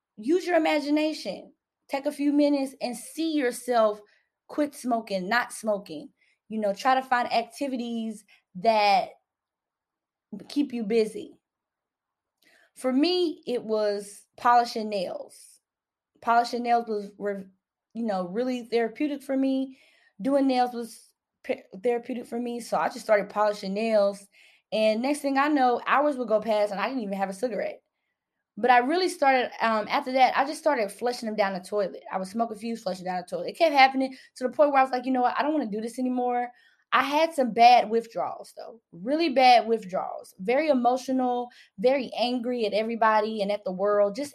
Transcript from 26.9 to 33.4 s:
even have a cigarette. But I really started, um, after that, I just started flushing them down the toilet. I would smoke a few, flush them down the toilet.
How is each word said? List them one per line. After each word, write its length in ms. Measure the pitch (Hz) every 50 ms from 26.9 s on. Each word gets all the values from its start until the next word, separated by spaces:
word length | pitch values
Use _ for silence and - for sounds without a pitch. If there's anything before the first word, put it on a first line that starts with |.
| 269 262 214
even 140 | 196 196 190
have 120 | 196 185
a 40 | 190
cigarette. 480 | 190 254 254 151 131 - - - - _ _ _ _ _ _ _ _ _ _ _ _ _ _ _ 202
But 140 | 214 247
I 80 | 247 247
really 300 | 240 262 320 370 370 349
started, 420 | 349 - - 269 269 254 240 - - -
um, 240 | - 226 220 214 208 -
after 240 | - 277 262 254 254
that, 240 | 269 254 240 - -
I 80 | 277
just 140 | 285 320 302
started 300 | - 320 285 240 208 196
flushing 380 | - - 220 247 247 - 233 220
them 80 | 208
down 180 | 202 202 196 196
the 60 | 185
toilet. 440 | 190 - 208 208 202 175 - - - -
I 60 | - 190
would 100 | 185 190
smoke 240 | 196 226 233 226
a 40 | 220
few, 220 | 208 220 233 233 220
flush 200 | - 185 190 190
them 80 | 175
down 120 | 180 180 180
the 180 | 175 - 185
toilet. 140 | 170